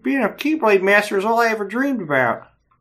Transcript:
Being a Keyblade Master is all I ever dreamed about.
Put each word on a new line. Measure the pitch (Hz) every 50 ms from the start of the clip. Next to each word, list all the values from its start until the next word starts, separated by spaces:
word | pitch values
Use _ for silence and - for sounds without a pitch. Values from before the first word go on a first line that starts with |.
| _
Being | 254 269 277 247
a | 196
Keyblade | 196 - - 285 311 302 226 220 208 196 185
Master | 196 202 208 208 208 220 196
is | 190
all | 220 233 226
I | 233 226
ever | 220 208 208
dreamed | 190 196 233 269 285 277 240 190
about. | 156 143 135 127 120 113 - - - _ _ _ _ _ _